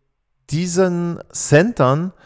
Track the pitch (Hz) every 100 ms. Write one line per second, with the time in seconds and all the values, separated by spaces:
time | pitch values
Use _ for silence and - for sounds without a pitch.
0 | _ _ _ _ - 151 180 175 185 175
1 | 170 170 - - - 147 208 233 127 143
2 | 180 -